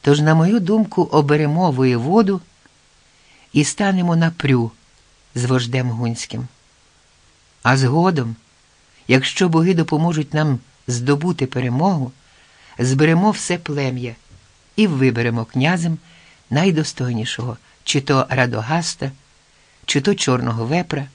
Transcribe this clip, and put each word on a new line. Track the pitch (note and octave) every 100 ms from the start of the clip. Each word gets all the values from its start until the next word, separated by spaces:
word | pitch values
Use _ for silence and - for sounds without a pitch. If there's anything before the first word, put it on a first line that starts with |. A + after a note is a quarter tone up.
«Тож, | - D3
на | D3+
мою | D#3+ E3 A#3
думку, | F3 A3 G#3+ -
оберемо | E3 D3 C#3+ D3+ D3+ D#3 F3+
воєводу | B2+ C3 A#2+ B2 G3+ G3 F#3+ - _ _ _ _ _ _ _ _ _ _
і | D#3
станемо | D3 - G3+ F#3+ F3 E3+
на | E3
прю | E3 C#3 B2+ A2+ - _ _ _ _ _
з | B2
вождем | B2 B2+ A#2+ C3 B2
гунським». | A#2 A#2 A#2 - A#2+ B2 _ _ _ _ _ _ _ _ _ _ _ A#2+
А | C3+
згодом, | C3 D3+ F3+ D#3+ A#2 A2+ _ _ _ _ _ _ -
якщо | C3 C3 - F#3
боги | D#3+ E3+
допоможуть | F3+ E3 D3+ E3 D#3 C#3+
нам | D3+ D3+ B2+ - _ -
здобути | B2 B2 C#3+ E3+ E3+ C3
перемогу, | B2+ B2 B2 F#3 F3 B2 - _ _ _ _ - -
зберемо | B2 C3+ D3+ E3 G#3
все | G#3 - F3
плем'я | E3+ C#3+ C3+ B2+ A#2+ A#2 _ - _ _ _ -
і | G#3+
виберемо | C#3 C3 A#2 A#2 A#2
князем | A2 B2+ C#3+ F3+ E3+ D#3+ - - - _ _
найдостойнішого, | C3+ F#3+ D#3 D3 - B2+ A#2 B2 - B2 A#2 _ _
чи | - C#3+
то | C3+ C3+ -
Радогаста, | C3 B2 A2+ A2 D#3+ E3 - C3+ C3+ _ _ _ _ _ _ -
чи | C#3+
то | C#3
Чорного | G3 - B2 B2 A2+
Вепра | A#2 E3 E3+ D3 C#3